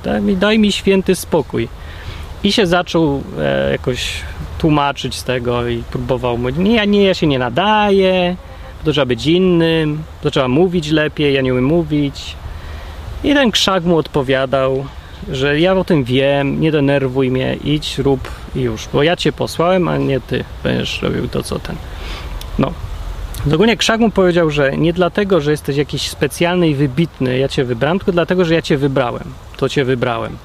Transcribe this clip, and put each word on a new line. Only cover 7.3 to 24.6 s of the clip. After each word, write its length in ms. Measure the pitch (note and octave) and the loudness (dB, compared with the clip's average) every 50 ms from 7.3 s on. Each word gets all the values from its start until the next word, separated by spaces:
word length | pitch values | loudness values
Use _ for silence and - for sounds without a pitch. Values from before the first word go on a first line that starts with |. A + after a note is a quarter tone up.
| C#3 B2+ | 2 2
nadaję. 960 | B2+ A#2+ A#2+ D#3 F#3+ G#3 G#3+ G#3+ G#3 G#3 G3 G3 F#3+ F#3 F#3 F#3 F3+ F3 F3+ - - - - - - - - - - | 0 0 0 0 2 2 2 2 4 4 4 4 4 4 2 2 2 0 -2 -4 -10 -16 -16 -16 -16 -16 -14 -4 -2
To 80 | D#3 | 0
trzeba 140 | C3+ D3 C#3 | 2 2 2
być 200 | B2 B2 A#2 A#2 | 0 0 0 2
innym, 760 | D3 E3+ F3+ F#3 F#3 F3 E3+ E3 E3 E3 D#3+ D#3 D3+ D3+ D#3 D#3 - - - | 2 4 4 4 4 4 4 4 4 2 2 0 0 -2 -4 -8 -12 -14 -6
to 80 | - D3+ | -4 0
trzeba 180 | - D#3 C3+ B2+ | 0 2 2 2
mówić 420 | B2 D3+ F3+ F#3+ E3+ F#3 D3+ D3+ | 4 2 2 2 2 -2 0 2
lepiej, 440 | D#3+ D3+ D3+ D3 - - D3+ C#3+ C#3 | 2 2 2 0 -2 0 0 2 2
ja 60 | C#3 | 2
nie 120 | C3 B2+ | 2 2
umiem 120 | B2+ B2+ B2+ | 2 2 2
mówić. 720 | C3+ E3 F3 E3 D3+ D3+ D3 D3 C#3 C#3 - - - - - - - - - - - - - - - - - - - - - - | 2 2 0 0 0 0 0 0 -2 -4 -8 -12 -12 -12 -12 -12 -12 -12 -12 -12 -12 -12 -12 -12 -12 -14 -12 -12 -12 -10 -4 0
I 100 | C#4+ C#4+ | 2 2
ten 160 | D4 C4+ A3 | 4 2 2
krzak 340 | - - - G3+ F#3+ F#3 E3 | 2 2 0 2 2 2 2
mu 120 | F3 E3+ | 2 2
odpowiadał, 880 | D#3 C#3 - - D#3 C3 B2+ C3+ C3 C3+ C3 C#3 C3+ C3 C3 C3+ C3+ C3+ C#3 - - - - - - - G3+ | 2 2 0 -2 -2 2 2 2 2 2 0 0 0 2 0 0 -2 -4 -8 -12 -14 -16 -16 -14 -12 -8 -6
że 300 | D#3 C3 C3+ C#3+ D3 D3 | -2 0 0 2 2 4
ja 120 | E3+ F#3 | 4 4
o 120 | F#3+ F#3+ F3 | 4 2 2
tym 200 | - F#3 D3 C3 | 2 2 2 2
wiem, 560 | A#2+ B2+ C3+ C3+ C#3 C#3+ C#3+ C#3 C#3 C#3+ D3 | 2 2 2 4 4 2 2 2 0 0 2
nie 120 | D#3 D#3 | 0 2
denerwuj 580 | D#3 D3+ C#3 C#3 C#3+ C#3 C3+ C3 B2+ C3+ C3+ B2+ | 2 2 2 4 2 2 2 0 0 0 0 2
mnie, 260 | B2+ B2+ C3 B2+ C3 - - | 2 0 0 -2 -2 -2 -2
idź, 340 | C#3+ D3+ D3+ D3+ - - - | -2 -2 -2 -2 -4 -4 0
rób 320 | B2+ C3+ C#3 C3 - - - - - - - | 2 2 2 0 -2 -10 -10 -12 -12 -8 -4
i 40 | C#3+ | -2
już, 280 | B2+ A#2+ A2 G#2+ - - | -2 -2 -4 -6 -8 -2
bo 100 | - C#3 | 0 2
ja 140 | C#3+ E3 F3+ | 2 2 2
cię 160 | - - D#3 | 2 0 -2
posłałem, 560 | - - B2+ A2+ - - E3 F3 F#3+ F#3 F3 D#3 | 0 0 -4 -4 0 0 2 2 4 2 2 2
a 80 | D3+ | 0
nie 240 | C#3+ C#3 C3+ C3+ B2+ | 0 0 0 0 -2
ty 240 | - - B2+ B2 B2 - - - | -2 -2 -4 -4 -4 -6 -10 -6
będziesz 400 | - C3+ B2+ B2 B2+ - - - | -2 -2 0 0 -2 -4 -4 -4
robił 260 | - - - - - B2 | -2 -2 -2 -2 -4 -2
to, 140 | - - | -4 -4
co 160 | - - - - | -4 -4 -6 -6
ten. 180 | - - - - - - - - - - - - - - - - - - - - | -6 -8 -10 -10 -10 -12 -12 -10 -10 -10 -10 -10 -10 -10 -10 -10 -10 -6 -2 0
No. 140 | C3+ D3+ F3 - - - - - - - - - - - - - - D3 D3+ | 0 0 -2 -8 -10 -10 -10 -10 -8 -10 -8 -8 -8 -8 -8 -4 0 0 4
Ogólnie 220 | D#3+ G#3 A#3 G#3+ | 4 4 4 2
krzak 240 | - - - A3+ A3 | 2 2 0 2 4
mu 100 | A#3 G#3+ | 2 2
powiedział, 400 | - G3 F#3 F3+ E3+ F3 E3+ D#3 | 4 4 2 4 4 4 2 2
że 260 | C#3+ D3 | 2 2